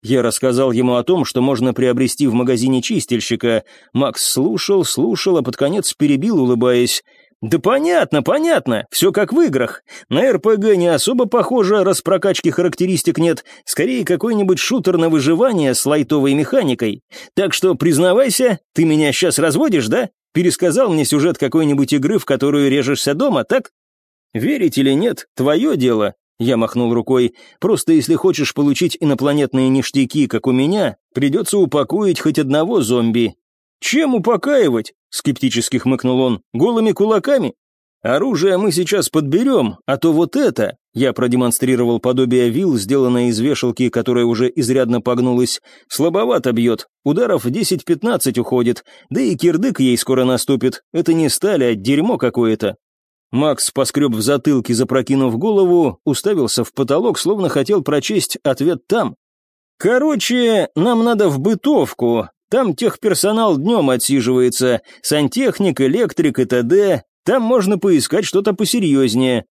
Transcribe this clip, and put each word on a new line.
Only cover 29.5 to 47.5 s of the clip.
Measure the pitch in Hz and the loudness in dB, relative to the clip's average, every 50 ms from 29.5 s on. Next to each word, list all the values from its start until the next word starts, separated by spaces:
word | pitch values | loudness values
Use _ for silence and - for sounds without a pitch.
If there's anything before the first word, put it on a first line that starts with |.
| - 135 131 131 | 0 0 2 2
ништяки, | 131 135 123 - - 139 135 117 - 151 143 | 2 0 -2 -2 -2 -2 -2 0 0 -2 -2
как | 110 - 110 - 131 | 0 -2 -2 -2 0
у | |
меня, | 123 127 135 151 190 214 190 131 104 _ _ _ _ | 0 0 0 0 0 0 -2 -2 -4 _ _ _ _
придётся | - 143 143 139 202 208 - - 202 | -2 -2 0 0 0 -2 0 2 2
упокоить | 185 139 - 147 135 - 156 196 214 196 165 - | 2 2 2 -2 -2 0 -2 0 0 0 -2 0
хоть | - 156 147 160 | -2 -2 0 0
одного | 151 131 135 151 160 185 240 202 | 0 0 0 0 0 0 0 -2
зомби". | 135 104 123 123 113 117 110 120 117 107 - _ _ _ _ _ _ _ _ _ | 0 2 0 0 2 0 0 0 0 -2 -2 _ _ _ _ _ _ _ _ _
"Чем | - - - 285 320 285 254 | -8 -2 -2 0 0 0 0
упокаивать?" | 226 165 226 240 196 - 269 294 269 214 151 123 113 107 - _ _ _ _ | 0 0 0 -2 0 0 0 0 2 2 2 0 -2 -4 -6 _ _ _ _
скептически | - - - 147 131 - - 131 113 117 113 - - 123 | -14 -6 -4 -4 -4 -2 -2 -2 0 -2 -4 -2 -4 -2
хмыкнул | - 127 135 123 - 127 127 127 | -2 -2 -2 -2 -2 -2 0 0
он. | 131 127 117 98 _ _ _ | 0 0 -2 -4 _ _ _
"Голыми | 117 147 226 240 226 226 220 | -2 0 0 2 0 0 0
кулаками?" | 185 - 196 214 220 208 - - 285 262 190 127 - _ _ _ _ _ _ _ _ _ _ | 0 0 0 0 0 0 0 0 0 0 0 -4 -8 _ _ _ _ _ _ _ _ _ _
"Оружие | 110 123 147 196 269 226 151 160 196 185 180 | -2 -2 0 0 -2 -2 0 0 0 0 2
мы | 208 214 | 0 0
сейчас | 156 165 180 160 - 202 156 - | 0 -2 -2 -2 -2 -2 -2 -2
подберём, | - 160 151 139 139 190 247 277 269 202 131 107 - - _ | -2 -2 -2 0 0 0 0 2 2 2 0 0 -4 -8 _
а | - 135 139 | -4 -4 0
то | - 165 156 | 2 2 2
вот | 156 170 156 - | 2 0 0 0
это", | 269 294 214 123 - 110 101 - _ _ _ _ | 0 0 0 0 -2 -4 -4 -4 _ _ _ _
я | 113 131 131 113 | -2 -2 -2 0
продемонстрировал | - 123 123 120 127 127 120 113 - - 127 131 120 123 117 117 113 | 0 0 0 2 2 0 0 0 -2 0 0 0 0 2 0 0 0
подобие | - 123 127 131 131 120 123 127 120 120 | 0 0 0 0 0 2 2 2 2 2
вил, | 113 143 196 185 143 113 | 0 0 0 0 0 -2
сделанное | 98 98 135 139 131 123 123 123 120 123 | -2 0 0 0 2 2 2 2 0 0
из | 117 107 | 0 0
вешалки, | 117 139 147 - - 123 110 - 131 120 | 0 -2 -2 0 -2 -4 -2 0 -2 0
которая | - 123 110 - 123 120 120 | 0 -2 -2 0 0 2 2
уже | 120 117 107 123 123 - | 2 2 0 0 -2 0
изрядно | - 135 113 127 131 127 117 120 120 | -2 -2 0 2 0 2 2 0 -2
погнулась, | - 123 123 120 123 127 123 123 123 117 - - _ _ - - _ _ | 0 -2 0 0 0 0 2 0 0 -2 -4 -10 _ _ -20 -20 _ _
"слабовато | - - 143 170 165 196 226 247 240 175 - 131 117 | -4 -2 0 0 2 0 0 0 0 0 0 -2 0
бьёт, | 113 117 120 113 104 - _ _ _ _ | 0 0 0 0 -2 -6 _ _ _ _
ударов | 139 151 185 247 226 190 151 104 | -2 0 0 0 0 -2 -2 -2
десять-пятнадцать | 120 | -4